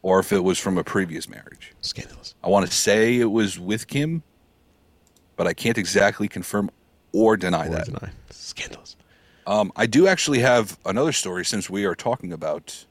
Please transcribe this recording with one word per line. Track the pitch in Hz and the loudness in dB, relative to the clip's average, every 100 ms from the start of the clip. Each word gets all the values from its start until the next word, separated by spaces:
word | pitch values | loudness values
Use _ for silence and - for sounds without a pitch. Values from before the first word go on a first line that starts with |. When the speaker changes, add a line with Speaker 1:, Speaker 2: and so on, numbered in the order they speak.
Speaker 1:
Or | 92 95 | 4 2
if | 95 | 4
it | 101 | 2
was | 92 87 | 2 0
from | - 90 | 0 -2
a | |
previous | 80 101 92 78 - | -2 -4 -4 -6 -12
marriage. | - - - - _ | -16 -20 -20 -20 _
Speaker 2:
Scandalous. | - - - - - - | -12 -10 -14 -18 -20 -8
Speaker 1:
I | 90 | 2
wanna | 98 90 | 2 2
say | - - 117 113 123 | 0 2 4 4 4
it | 117 | 2
was | 110 104 90 | 2 0 -2
with | 90 110 - | -4 -6 -4
Kim, | 139 156 165 - _ _ _ _ _ _ _ _ _ _ - | -4 -2 -4 -8 _ _ _ _ _ _ _ _ _ _ -4
but | 87 | -4
I | |
can't | 82 117 113 | -2 -2 -2
exactly | 87 98 101 - 104 | 0 2 2 0 -6
confirm | - - 104 101 _ _ _ _ | -6 -6 -4 -4 _ _ _ _
or | 95 110 107 | 2 4 4
deny | 90 82 78 | 0 -2 -2
Speaker 2:
Or | |
Speaker 1:
that. | 80 - | -6 -6
Speaker 2:
deny. | - - - - | -10 -12 -18 -20
Scandalous. | - - - - - - - _ _ _ _ - | -20 -18 -14 -14 -16 -20 -20 _ _ _ _ -2
Speaker 1:
Um, | 104 98 - | 0 0 0
I | 113 | 2
do | 123 190 | 6 6
actually | 185 - 135 | 4 2 2
have | 123 123 107 - - | 4 4 2 -6 -4
another | 110 156 | -2 0
story | - 92 92 87 | -2 -4 -6 -4
since | 107 - | -6 -6
we | 95 101 | -4 -2
are | 85 | -2
talking | 120 127 87 | -4 -4 -6
about | 82 78 76 - - - | -8 -6 -6 -10 -20 -20